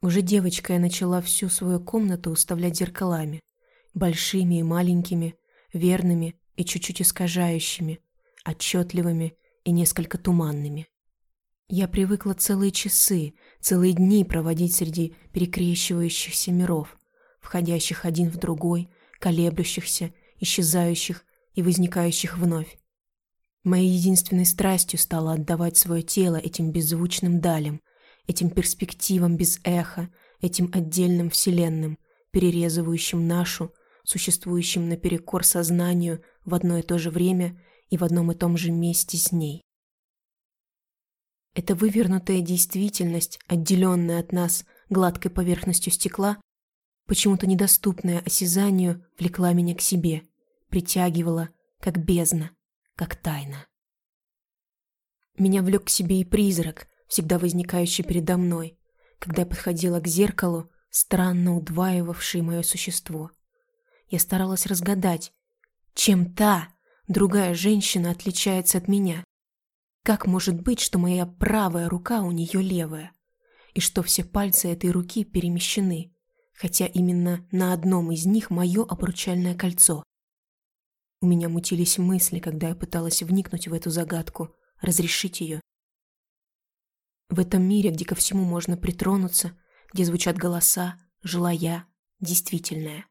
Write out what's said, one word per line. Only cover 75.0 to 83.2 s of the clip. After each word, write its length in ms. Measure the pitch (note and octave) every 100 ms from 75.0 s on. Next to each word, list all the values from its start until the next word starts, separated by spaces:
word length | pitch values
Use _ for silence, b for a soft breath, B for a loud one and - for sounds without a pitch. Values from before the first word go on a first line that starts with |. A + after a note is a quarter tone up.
| F3+ A#3
перемещены, 920 | G3+ F#3 E3+ F3 - - F#3+ E3 F3 _ _ _ _
хотя 340 | _ F3+ - F3+
именно 600 | F3+ F3+ F3+ F3 F3 -
на 220 | F#3 F#3
одном 400 | F3+ F3 F3+ E3+
из 140 | E3 E3+
них 240 | A3 G#3+
моё 320 | F3 F3+ F3+
обручальное 720 | - F3 F#3 F3+ - F3+ F3+
кольцо? 480 | F3 F#3 F3 - D3+ - _ _ _ _ _ _ _ _ _ _ _
У 40 | F3+
меня 220 | F3 E3+
мутились 480 | E3+ E3+ E3+ F3 -
мысли, 420 | F3+ F#3 - F3
когда 300 | F3 D#3 E3
я 60 |
пыталась 480 | F3 - F3 E3 -